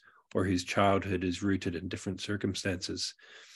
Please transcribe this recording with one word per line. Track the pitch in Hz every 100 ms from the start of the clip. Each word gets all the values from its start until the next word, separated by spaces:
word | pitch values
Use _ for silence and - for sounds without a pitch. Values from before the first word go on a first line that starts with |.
| - - _
or | 107 92
whose | 92
childhood | 87 - 101 98 95 95
is | 90 87
rooted | 101 95 95 85
in | 90
different | 104 - 92
circumstances." | - 101 98 95 101 87 - 90 - - - - -